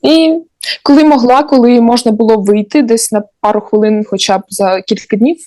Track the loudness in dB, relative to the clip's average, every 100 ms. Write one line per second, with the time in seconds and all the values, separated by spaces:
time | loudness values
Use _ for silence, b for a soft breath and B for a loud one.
0 | 2 2 2 -2 -8 _ B B 2 4
1 | 4 2 2 0 2 2 4 4 2 0
2 | -2 -2 0 0 0 -2 0 -2 0 -2
3 | -2 -6 -8 _ -4 -4 -2 0 0 -2
4 | -4 -6 -2 -4 -4 -4 -2 -2 -4 -8
5 | -6 -2 -2 -2